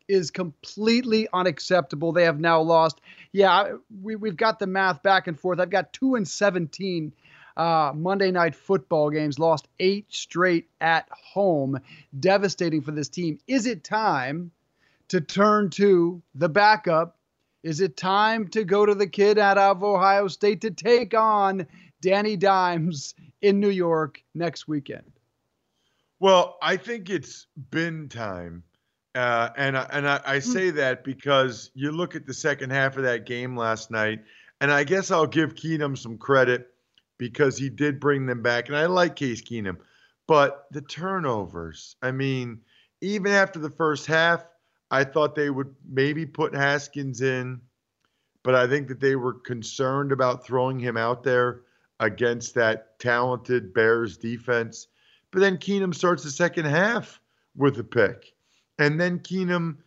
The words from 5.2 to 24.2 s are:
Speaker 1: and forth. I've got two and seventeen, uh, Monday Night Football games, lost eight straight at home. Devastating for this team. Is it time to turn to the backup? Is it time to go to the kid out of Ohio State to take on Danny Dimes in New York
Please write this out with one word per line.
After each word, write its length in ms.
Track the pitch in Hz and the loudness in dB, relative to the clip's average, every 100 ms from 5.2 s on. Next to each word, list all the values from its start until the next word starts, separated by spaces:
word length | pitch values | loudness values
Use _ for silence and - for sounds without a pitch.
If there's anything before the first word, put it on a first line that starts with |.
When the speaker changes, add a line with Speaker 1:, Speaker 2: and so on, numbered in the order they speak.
| 180 | 0
Speaker 1:
and 100 | 156 | -6
forth. 220 | 185 175 | -4 -2
I've 100 | 180 | 0
got 220 | 190 175 | -2 -4
two 240 | - 262 247 | -4 -2 0
and 100 | 175 | -2
seventeen, 840 | - 202 185 160 - 190 175 151 - _ - - - | 0 0 0 -6 -6 -6 -4 -6 -12 _ -20 -14 -4
uh, 340 | 165 160 147 | 0 2 0
Monday 380 | 147 175 196 196 | -2 -2 0 2
Night 240 | 180 170 - | 2 0 -2
Football 540 | - 196 - 156 151 | -2 -2 0 0 2
games, 300 | 151 151 139 | 0 -2 0
lost 280 | 165 156 - _ | 2 0 -4 _
eight 240 | 185 202 - | -2 -2 -6
straight 640 | - - 170 180 170 - _ | -14 -8 0 2 2 -2 _
at 300 | 160 165 - | 0 0 -2
home. 720 | - - 190 202 156 135 156 - - _ 139 | -20 -10 -2 0 0 -2 -4 -8 -20 _ -2
Devastating 640 | 160 196 196 - 175 156 | 2 2 0 -2 -2 -2
for 100 | 135 | -4
this 180 | 151 143 | -8 -8
team. 300 | - 170 151 - | -6 -6 -6 -2
Is 180 | 262 226 | -2 -2
it 180 | 196 | -6
time 680 | - 214 214 147 127 156 175 _ _ _ _ _ _ | -4 -2 0 0 -2 -6 -10 _ _ _ _ _ _
to 140 | 180 | -4
turn 480 | 151 190 208 208 202 | -2 2 4 4 0
to 500 | 170 202 180 170 180 _ 131 | 2 4 6 4 -2 _ -4
the 140 | 170 | 0
backup? 680 | 151 208 214 180 160 170 _ _ _ _ _ | 4 6 4 2 0 0 _ _ _ _ _
Is 180 | 160 151 | -10 -2
it 160 | 185 - | -2 -2
time 500 | 185 196 214 226 190 | -2 2 2 0 -2
to 140 | 220 | -4
go 220 | 185 202 208 | 0 4 4
to 80 | |
the 140 | 202 202 | 2 -2
kid 300 | - 202 214 | 4 4 6
out 200 | 202 196 | 6 6
of 260 | 196 190 | 4 4
Ohio 440 | 202 196 196 196 202 | 0 2 4 4 0
State 340 | - 208 214 | 0 0 0
to 100 | 220 | -4
take 440 | 165 196 240 214 226 | -4 2 2 4 2
on 500 | 220 208 196 190 165 - - _ | 2 2 0 -2 -8 -14 -20 _
Danny 340 | 180 196 214 202 | 0 2 0 2
Dimes 800 | 196 190 180 170 160 147 - - - _ | 2 4 2 0 -2 -4 -12 -18 -20 _
in 180 | 202 202 | 2 4
New 100 | 202 | 2
York 520 | 190 170 160 151 - | 2 0 0 -2 -8